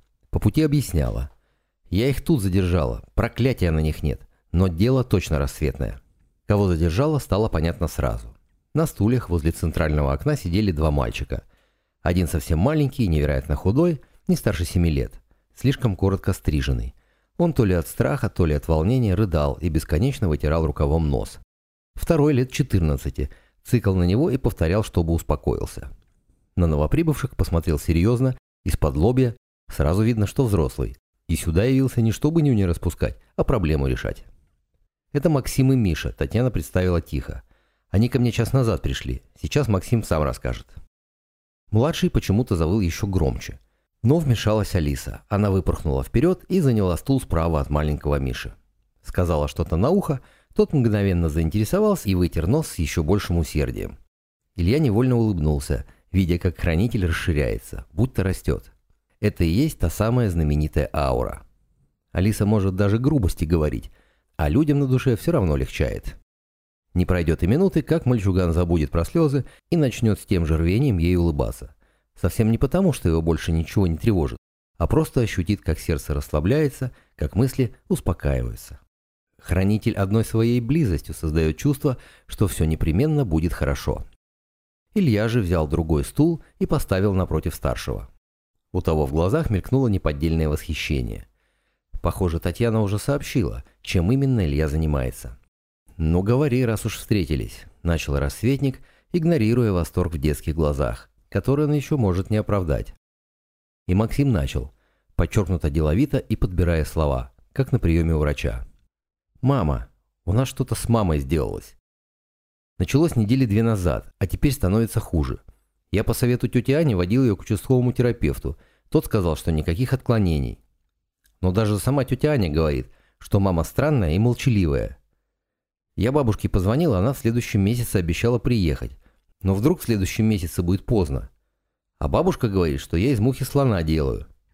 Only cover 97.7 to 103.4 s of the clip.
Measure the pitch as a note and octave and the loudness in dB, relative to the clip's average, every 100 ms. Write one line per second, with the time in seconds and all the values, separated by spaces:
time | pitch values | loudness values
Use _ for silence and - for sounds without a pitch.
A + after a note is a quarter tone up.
97.7 | - E2+ E2 - C#2 D2 - A2+ C#3 C3+ | -6 -2 -2 -2 -2 -2 -2 -2 0 -2
98.7 | C3+ - _ _ F3 D#3+ D#3 G#2+ B2 A2 | -4 -12 _ _ -2 2 2 4 4 2
99.7 | F2+ D#2+ F#2 E2 D#2+ D2 C#2+ - D2+ D2 | 2 0 0 -2 0 0 -2 -2 0 0
100.7 | C#2 B1 A#1+ - _ _ G2+ B2+ C#3 D3+ | 0 -2 -4 -14 _ _ -4 0 0 2
101.7 | D3 - D3 G2+ F2+ F#2 G#2+ G#2 G2+ E2 | 0 0 0 2 0 0 -2 0 -2 0
102.7 | B1 - - _ _ _ _ | -2 -4 -14 _ _ _ _